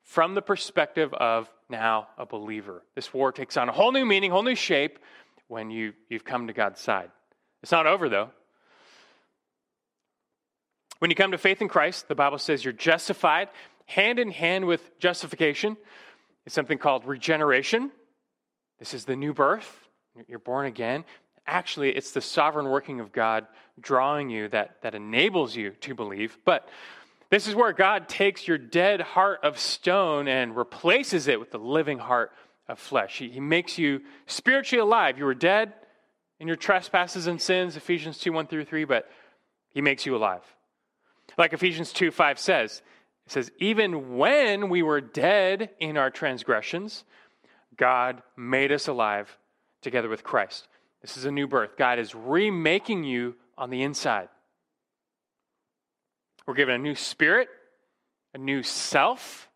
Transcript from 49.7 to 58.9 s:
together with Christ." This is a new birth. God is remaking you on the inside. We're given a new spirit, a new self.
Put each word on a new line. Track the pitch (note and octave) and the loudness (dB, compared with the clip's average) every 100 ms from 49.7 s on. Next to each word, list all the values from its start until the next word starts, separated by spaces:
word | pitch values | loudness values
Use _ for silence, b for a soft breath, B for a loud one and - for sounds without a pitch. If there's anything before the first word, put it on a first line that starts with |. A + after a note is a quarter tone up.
| _ | _
together | - B2 A2+ | -4 -4 -2
with | A2 | -6
Christ." | - B2 G2 - - _ _ _ | -2 -2 -2 -6 -18 _ _ _
This | - - | -18 -8
is | |
a | C3 | -6
new | C#3+ C#3+ | -4 0
birth. | C#3 G#2 - | 0 -2 0
God | C3 A#2+ | 0 0
is | A2 | -4
remaking | A2+ A#2 D#3 G#3+ F#3 D#3 F#3 G3+ G#3 | -10 -2 0 2 0 0 0 -2 -6
you | D3 B2 A#2+ A#2+ _ - | -4 -4 -4 -10 _ -12
on | B2 | -8
the | B2+ | -4
inside. | C3+ C#3+ D3+ G#2+ F2+ _ _ _ _ _ _ _ _ _ _ _ _ _ _ _ _ _ _ _ _ _ - | -4 -4 -2 -2 -4 _ _ _ _ _ _ _ _ _ _ _ _ _ _ _ _ _ _ _ _ _ -10
We're | |
given | C3 C3+ | -2 0
a | B2 | 0
new | C#3+ | -4
spirit, | C#3 - - D#3 G3+ B3+ - _ _ _ _ _ _ _ | -6 -8 0 2 2 0 -8 _ _ _ _ _ _ _
a | C3+ | -12
new | C3+ C#3 | -4 -4
self. | B2 - - | -4 -6 0